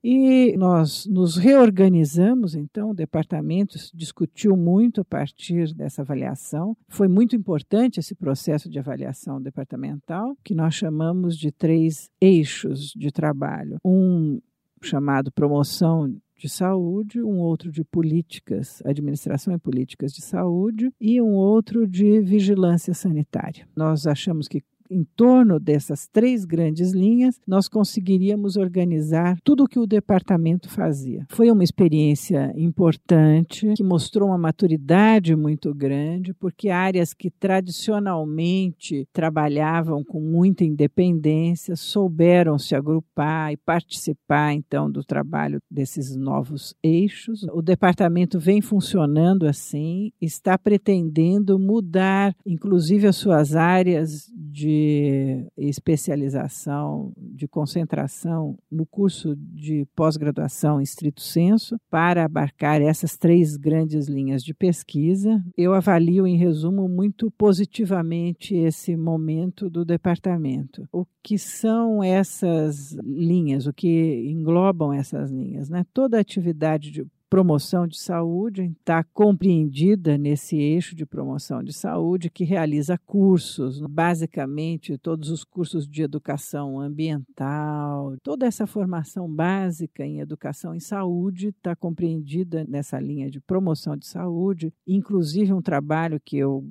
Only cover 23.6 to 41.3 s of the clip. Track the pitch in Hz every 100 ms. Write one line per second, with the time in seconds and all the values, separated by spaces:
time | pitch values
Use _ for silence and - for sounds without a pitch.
23.6 | - - 156 156 151 143 - 160 147 147
24.6 | - _ - 185 151 - 240 254 226 156
25.6 | 151 147 - 147 - 220 247 240 180 165
26.6 | 160 156 185 185 196 240 254 240 - 190
27.6 | 190 220 196 - 180 190 190 208 202 190
28.6 | 185 180 175 160 151 160 175 180 - 285
29.6 | 277 247 220 208 - 185 - 175 165 175
30.6 | - - 165 139 131 - 139 - 233 214
31.6 | 180 - 175 151 151 147 - 156 139 -
32.6 | 170 156 170 156 - 165 156 156 165 -
33.6 | 214 214 190 175 - 208 196 180 165 -
34.6 | 180 160 139 180 214 220 165 156 151 151
35.6 | 160 147 139 139 151 180 185 185 185 -
36.6 | 202 180 190 185 170 - 185 - 196 190
37.6 | 185 - - 208 196 170 151 156 170 190
38.6 | 185 - - 143 135 - 160 156 147 143
39.6 | 151 165 160 147 - 160 156 165 185 180
40.6 | 160 147 143 - 180 165 151